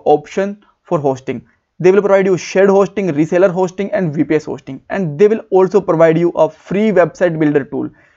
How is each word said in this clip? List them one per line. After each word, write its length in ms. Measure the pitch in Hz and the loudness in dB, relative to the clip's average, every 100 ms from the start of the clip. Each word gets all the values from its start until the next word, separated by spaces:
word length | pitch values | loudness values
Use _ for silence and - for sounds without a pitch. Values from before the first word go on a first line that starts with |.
| - 147 | 2 0
option 460 | 147 - 196 208 _ _ | 0 -6 -6 -8 _ _
for 160 | - 170 | -6 -2
hosting. 460 | 139 131 - 117 _ _ _ - | -2 -4 -8 -12 _ _ _ 0
They 120 | 170 | 2
will 100 | 196 | 4
provide 260 | 196 196 190 | 4 2 2
you 100 | 175 | -2
shared 320 | - 185 202 | -2 2 4
hosting, 380 | 196 190 202 185 | 4 2 -2 -4
reseller 400 | 143 160 175 196 | -2 0 2 0
hosting 420 | 180 185 185 202 | 0 -4 -4 -6
and 220 | 196 170 147 | -4 -4 -4
V 80 | |
P 120 | 143 151 | -2 -2
S 100 | 147 | -4
hosting, 360 | 139 - 135 - | -12 -12 -16 -10
and 280 | 196 165 143 | -6 -6 0
they 80 | 208 | 0
will 140 | 220 - | 0 0
also 320 | 185 185 190 | 0 2 0
provide 360 | - 160 165 165 | 0 2 2 2
you 120 | 175 - | 0 0
a 40 | 156 | -2
free 440 | - - 185 220 | -2 -6 -2 0
website 460 | 180 160 - 180 160 | 2 0 0 -2 0
builder 260 | 151 147 131 | 0 0 -4
tool. 240 | 131 104 _ _ | -8 -10 _ _